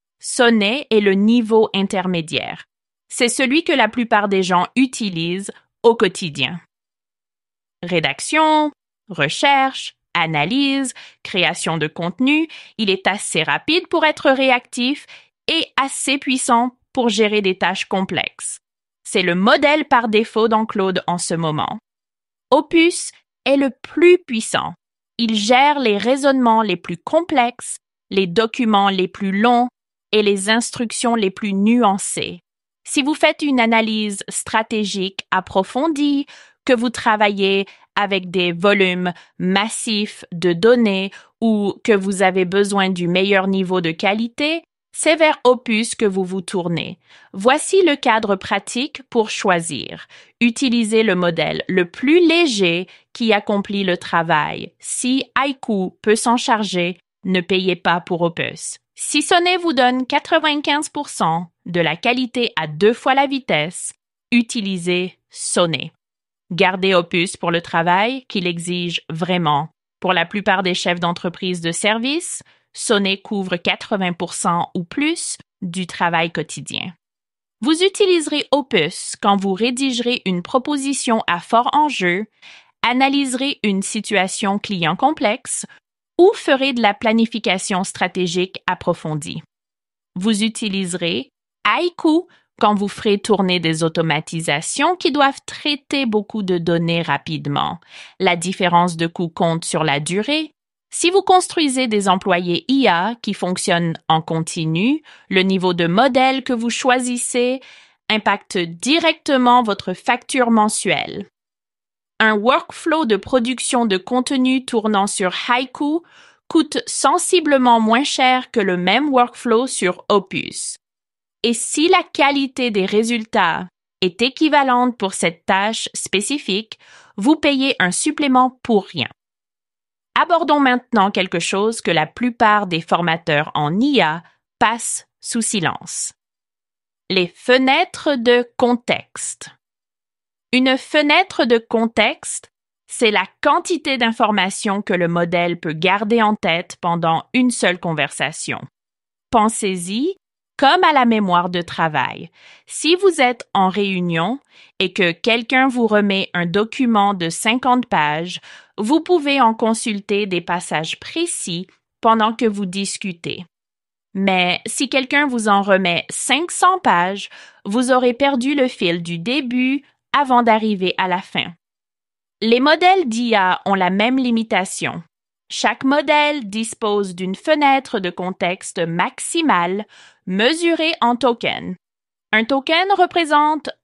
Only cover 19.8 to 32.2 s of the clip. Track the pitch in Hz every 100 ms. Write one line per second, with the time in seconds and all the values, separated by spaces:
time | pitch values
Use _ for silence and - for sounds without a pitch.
19.8 | - 247 233 214 226 220 226 220 220 208
20.8 | 190 180 - 175 - 165 165 151 - 220
21.8 | _ _ _ _ _ _ - 277 285 330
22.8 | 339 - - - _ _ 262 277 277 -
23.8 | - 311 349 359 - 220 - - - 180
24.8 | _ _ _ - 226 214 208 247 285 285
25.8 | 233 202 220 277 277 269 240 220 214 175
26.8 | - 175 - 311 349 277 240 - - -
27.8 | _ _ - 196 190 175 226 - 226 202
28.8 | 196 190 180 - 196 196 233 240 247 -
29.8 | _ _ _ 214 208 202 196 226 - -
30.8 | 233 - 240 233 190 - 208 196 208 247
31.8 | 214 196 - -